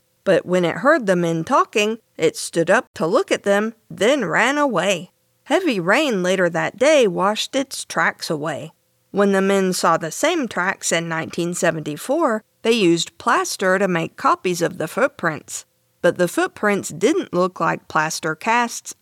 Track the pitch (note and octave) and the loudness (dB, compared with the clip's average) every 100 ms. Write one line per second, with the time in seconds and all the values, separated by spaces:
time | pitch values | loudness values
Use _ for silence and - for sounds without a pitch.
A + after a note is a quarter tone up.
0 | _ _ - E3 - F3+ E3+ - B3 D#4+ | _ _ 0 0 2 0 0 0 2 2
1 | G3+ F3+ E3+ E3 E3 D4 - A3 G#3 A3 | 2 0 2 -2 0 0 2 0 -2 -2
2 | _ - D#3+ - - E3+ E3 A3 - - | _ -2 -2 0 -6 -2 2 2 0 -4
3 | E3 B3 G4 B3 G#3 G3+ A3 - - E3+ | 0 0 0 -2 0 0 0 -6 -12 -2
4 | G#3 D4 E3+ D#3+ A#3 D4 C#4+ F#3+ F#3+ F3 | 2 2 0 2 2 2 0 0 0 -2
5 | F3 _ _ _ - D#4+ F4+ G3+ E3+ A#3+ | -4 _ _ _ -2 0 0 0 2 2
6 | D4+ G3 F3+ F#3+ F3 E3 D#3 - C#4+ D4+ | 2 0 0 2 0 0 -4 0 4 4
7 | A3 F3 G3 G#3+ - C4+ C4+ - - - | 4 2 -2 -2 -4 -4 -6 -8 -8 -2
8 | F3+ - - D#3 D#3+ C3 D#3 _ _ _ | -2 -2 -6 -6 -6 -8 -10 _ _ _
9 | _ F#3+ G3+ F#3+ G3 G3 F#3+ F#3 F#3 E3 | _ 0 2 4 2 2 0 0 0 0
10 | D#3+ - D4 F4 A#3+ - F#3 - - E3+ | -2 -2 -2 0 -4 -4 -4 -4 -2 -4
11 | E3 D#3+ - - E3+ F3 F3 D#3+ D3+ D3 | -4 -6 -6 -4 -4 0 0 0 -4 -8
12 | - D4+ D4 G#3+ - _ A3 A#3 F3 E3+ | -4 0 0 -2 -6 _ 0 2 4 2
13 | - - - D#4+ F4+ - F#3+ F#3+ G3 E3+ | 0 -6 0 0 0 -2 0 2 2 0
14 | E3 - C#4 F4 F#3 F3 D#3+ - D#3 - | -4 -2 0 0 -2 -2 -2 -4 -6 -2
15 | C#4 - E3+ D3 - - - _ _ _ | -2 -2 -6 -4 -10 -14 -16 _ _ _
16 | F3 F3 F3 - F#4 - G#3 G3 - D3+ | 0 2 0 0 -2 0 0 0 -4 0
17 | A#3 F#4 - F3 F#3 - E3 E3 - D#3+ | 0 0 -2 -2 -2 -2 -2 -4 -4 -2
18 | D#3 - D#3+ D#3 A3+ A#3+ A#3+ - - - | -2 -4 -6 -6 -2 0 -2 -6 -14 -10